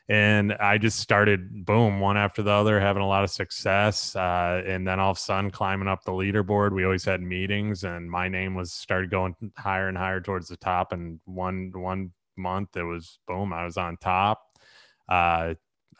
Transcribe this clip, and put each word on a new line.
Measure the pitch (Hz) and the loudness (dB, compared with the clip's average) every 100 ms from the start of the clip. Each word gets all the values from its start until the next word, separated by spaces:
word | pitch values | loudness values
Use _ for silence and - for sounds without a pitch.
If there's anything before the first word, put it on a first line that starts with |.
| - | 0
And | 107 104 104 101 | 4 6 6 4
I | 101 104 107 | 2 2 4
just | 113 - | 2 0
started, | - 104 104 98 95 110 92 | 2 6 6 4 0 -8 2
boom, | 110 110 98 | 4 4 4
one | 98 104 | 2 2
after | 101 - | 2 0
the | 101 | 2
other, | 101 107 104 | 4 6 4
having | 101 98 | 4 2
a | 98 | 2
lot | 98 | 2
of | 98 | 0
success. | - 92 - 101 98 107 104 - 98 | -2 -8 -4 2 4 4 0 -4 -4
Uh, | 90 90 87 90 95 | 0 0 0 -2 -2
and | 92 92 | -4 -2
then | 95 | 0
all | 98 | 0
of | 92 | 0
a | |
sudden | - 98 101 | -2 -2 -2
climbing | - 98 98 98 | -2 -2 -2 -2
up | 95 | -2
the | - | -4
leaderboard, | 92 98 104 95 101 101 | -2 0 0 2 2 2
we | 95 | 2
always | 92 92 | 0 0
had | 101 92 | 0 -2
meetings, | 90 90 95 104 104 95 | -4 -6 -2 -2 -2 -4
and | 95 87 85 | -6 -8 -6
my | 87 92 | -4 -2
name | 92 95 92 | -2 -4 -4
was, | 87 | -6
started | - - 95 92 | -10 -4 -2 0
going | 95 92 87 104 - | 0 -2 -4 -12 -8
higher | 98 95 95 | -4 -2 -2
and | 90 | -4
higher | 95 95 | -4 -4
towards | 90 92 82 | -4 -6 -6
the | 87 | -8
top. | 95 90 92 | -2 -2 -2
And | 90 85 82 - | -4 -8 -12 -12
one, | 92 92 92 92 | -6 -4 -4 -8
one | 92 90 95 90 - _ - | -8 -6 -6 -6 -12 _ -10
month | 92 95 101 92 | -6 -4 -6 -6
it | |
was, | 85 85 82 - - | -6 -8 -10 -18 -8
boom, | 90 101 | -6 -4
I | 85 | -6
was | 87 90 | -6 -4
on | 87 85 | -6 -4
top. | 92 92 101 110 _ _ _ - _ _ - | -2 2 2 0 _ _ _ -20 _ _ -2
Uh, | 90 85 82 82 80 _ _ _ | 2 4 2 -2 -6 _ _ _